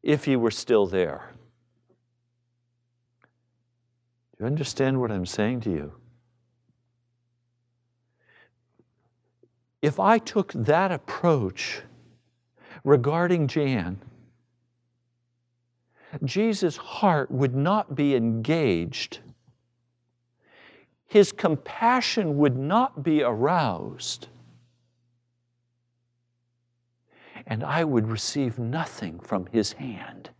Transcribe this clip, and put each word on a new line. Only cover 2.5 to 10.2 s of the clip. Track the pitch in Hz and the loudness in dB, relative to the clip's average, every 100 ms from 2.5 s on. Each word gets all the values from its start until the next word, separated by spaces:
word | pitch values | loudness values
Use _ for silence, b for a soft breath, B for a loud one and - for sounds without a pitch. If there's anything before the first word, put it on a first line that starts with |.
| _ _ _ _ _ _ _ _ _ _ _ _ _ _ _ _ _ _ _ | _ _ _ _ _ _ _ _ _ _ _ _ _ _ _ _ _ _ _
Do | |
you | 113 | -4
understand | 151 139 - 131 131 | -4 -4 -2 0 0
what | 120 | -2
I'm | 101 90 | -4 -4
saying | - 107 123 | -2 -2 -2
to | 113 | -4
you? | 80 73 - _ _ _ _ _ _ _ _ _ _ _ _ _ _ _ _ _ _ _ _ _ b b b b _ _ _ _ _ _ _ _ _ _ _ _ _ | -4 -6 -16 _ _ _ _ _ _ _ _ _ _ _ _ _ _ _ _ _ _ _ _ _ b b b b _ _ _ _ _ _ _ _ _ _ _ _ _
If | 143 147 | -2 2
I | 190 | 4
took | 226 | 4